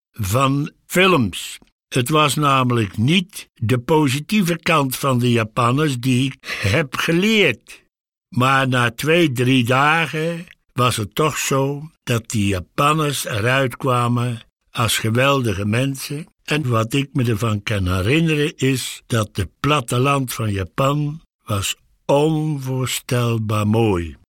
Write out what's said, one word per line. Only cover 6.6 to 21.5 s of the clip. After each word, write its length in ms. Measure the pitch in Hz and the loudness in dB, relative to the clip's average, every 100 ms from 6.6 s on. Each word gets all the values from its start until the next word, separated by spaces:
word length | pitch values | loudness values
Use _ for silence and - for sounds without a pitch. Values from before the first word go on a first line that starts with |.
heb 340 | 98 135 147 - | 0 0 -2 -4
geleerd. 880 | - 170 214 220 165 110 - - _ _ _ _ _ 120 | 0 2 2 4 2 0 -8 -20 _ _ _ _ _ 0
Maar 320 | 131 135 131 | 2 2 2
na 240 | 127 120 | 0 0
twee, 400 | 117 147 170 160 | -2 0 2 2
drie 320 | 120 123 131 | 2 2 2
dagen 840 | 120 131 147 165 160 156 165 170 175 - _ | 2 2 2 2 -2 -4 -6 -6 -12 -20 _
was 220 | - 123 113 | -2 0 0
het 200 | 104 - | -4 -2
toch 220 | 156 - | -2 -2
zo 540 | - 135 135 143 156 _ | -2 0 0 -4 -12 _
dat 260 | - 117 - | -4 -4 -2
die 180 | 110 101 | -2 0
Japanners 800 | 92 85 - 143 156 147 127 - | -2 -4 0 0 2 0 -4 -6
eruit 520 | 110 117 135 131 - | -2 0 0 0 -2
kwamen 640 | 135 123 120 120 123 113 - _ _ | -2 0 2 0 -2 -6 -12 _ _
als 260 | - 110 - | -4 -2 -2
geweldige 680 | 110 117 135 139 117 95 104 | 0 2 2 2 0 -2 0
mensen. 600 | 113 139 135 - 147 170 _ | 0 0 -4 -8 -10 -12 _
En 260 | - 151 131 | -4 -2 0
wat 240 | 113 113 | 0 0
ik 160 | 139 139 | -2 -2
me 100 | 143 | -2
ervan 400 | 120 104 117 104 | 0 0 0 -2
kan 240 | - 104 90 | -2 -2 0
herinneren 680 | 95 98 156 165 151 147 - | 0 0 2 2 0 -2 0
is 460 | 135 131 - - - | -2 0 -4 -12 -4
dat 220 | 117 101 | -2 -2
het 160 | - 87 _ | -4 -6 _
platteland 760 | 143 151 - 123 139 139 127 | 0 0 0 0 2 0 -2
van 180 | - 110 | -4 -4
Japan 680 | 98 90 - 135 147 147 156 _ _ | -4 -4 -2 0 0 -4 -8 _ _
was 300 | - | -6